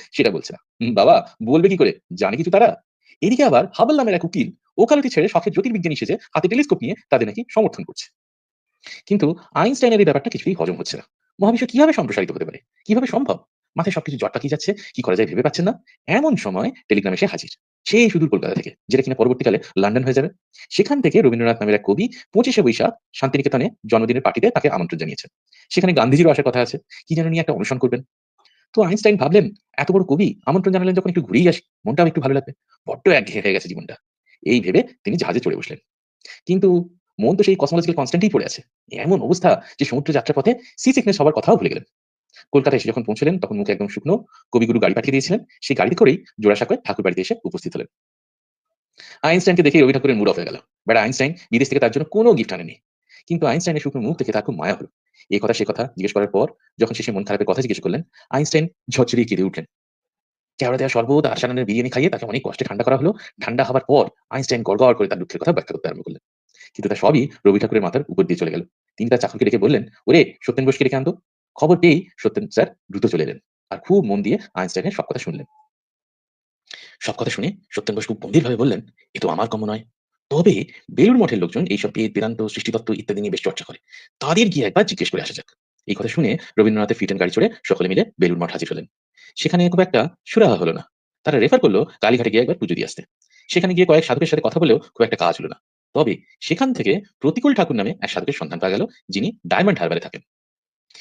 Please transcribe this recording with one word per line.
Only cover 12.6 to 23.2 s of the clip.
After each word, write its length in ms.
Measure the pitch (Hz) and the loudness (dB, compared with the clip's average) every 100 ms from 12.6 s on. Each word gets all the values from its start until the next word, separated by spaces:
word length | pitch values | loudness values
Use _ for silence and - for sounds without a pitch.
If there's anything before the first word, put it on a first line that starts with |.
| _ _ | _ _
কিভাবে 220 | - 220 254 | -2 0 0
সম্ভব? 320 | 214 269 - _ _ _ - | -2 -2 -6 _ _ _ 0
মাথায় 160 | 175 | 0
সবকিছু 260 | 165 151 135 | 0 -6 -4
জট 140 | 104 | -4
পাকিয়ে 160 | - 143 | -4 -4
যাচ্ছে, 260 | 151 - 208 - | -4 -2 -6 -6
কি 80 | - | -6
করা 140 | - 92 | -2 0
যায় 120 | 107 | 0
ভেবে 140 | 98 | 0
পাচ্ছেন 220 | 131 - | -2 0
না। 180 | 180 262 _ _ - | -2 -4 _ _ -2
এমন 300 | 208 302 240 | 0 2 0
সময় 340 | 104 92 214 - - | -2 -4 -6 -6 -2
টেলিগ্রাম 260 | 101 95 | 0 0
এসে 120 | 92 85 | -2 -2
হাজির। 240 | - - - _ _ | -4 -14 -20 _ _
সেই 260 | - 214 226 | 0 4 4
সুদূর 180 | 175 156 | 4 0
কলকাতা 260 | 95 - | 0 -2
থেকে, 160 | - - - - | -4 -6 -14 -2
যেটা 140 | 127 | 0
কিনা 140 | 127 131 | 0 0
পরবর্তীকালে 420 | 123 127 117 101 - 95 | 2 2 2 0 -2 -2
লন্ডন 260 | 101 120 | 0 0
হয়ে 80 | 131 | 0
যাবে। 160 | 131 233 _ _ - - | 0 -2 _ _ -20 -8
সেখান 320 | - 202 285 | -2 0 2
থেকে 200 | 247 - | 2 4
রবীন্দ্রনাথ 380 | 143 117 117 113 | 4 2 0 0
নামের 140 | 104 | 2
এক 60 | 104 | 0
কবি 240 | - 107 240 - - | 2 0 -2 -6 -4
পঁচিশে 300 | 202 254 226 | 0 2 2
বৈশাখ 320 | 131 107 - - _ | 2 2 -2 -2 _
শান্তিনিকেতনে 560 | - | -6